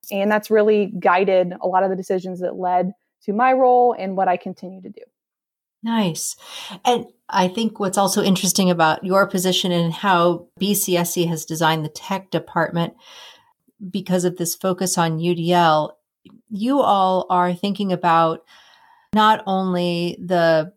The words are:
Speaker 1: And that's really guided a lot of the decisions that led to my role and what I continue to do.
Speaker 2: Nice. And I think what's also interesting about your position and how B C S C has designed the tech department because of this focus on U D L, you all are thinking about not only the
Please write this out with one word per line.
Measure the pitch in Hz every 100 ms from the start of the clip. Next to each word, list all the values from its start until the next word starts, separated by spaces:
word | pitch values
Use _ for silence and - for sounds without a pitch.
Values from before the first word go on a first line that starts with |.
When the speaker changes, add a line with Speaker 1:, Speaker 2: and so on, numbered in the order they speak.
| -
Speaker 1:
And | 202 202
that's | 214 214
really | 214 214 214 196 185
guided | 190 180 196 185 180 180
a | 185
lot | 185
of | 190
the | 190
decisions | 185 190 185 180
that | 180 185
led | 180 180 185 - _ _
to | -
my | 208 254
role | 262 254 247 247 -
and | 190 190
what | 185
I | 180
continue | 190 180 180 185
to | 185
do. | - - _ _ _ _ _ _ _
Speaker 2:
Nice. | 226 226 190 151 - - - - - 202
And | 254 240 - _ -
I | 196 185
think | 208 220 -
what's | 196 190
also | 196 208
interesting | 202 185 185 190 185
about | 170 160 156 190
your | 190 196
position | 196 185 180 185
and | 175 170
how | 160 208 175 175 170 - _
B | 190
C | 196 - 175
S | 175
C | - 170
has | 160 -
designed | 160 160 160 151
the |
tech | - - 190 190
department | 165 160 175 160 170 170 - - - - - _ _ _ _ 190
because | 196 185 180 175
of | 175
this | 170 -
focus | 190 185 185 175
on | 165 160
U | 170
D | 175 165
L, | 175 165 156 151 - _ _ _ _ _
you | 202 226 277
all | - 196 185 185 -
are | 180 180
thinking | 180 202 196 202
about | 180 175 165 165 165 _ - _ _ _ _ _
not | 214 214 214 196
only | 190 190 180 175 170 175 -
the | 175 180 165 160 165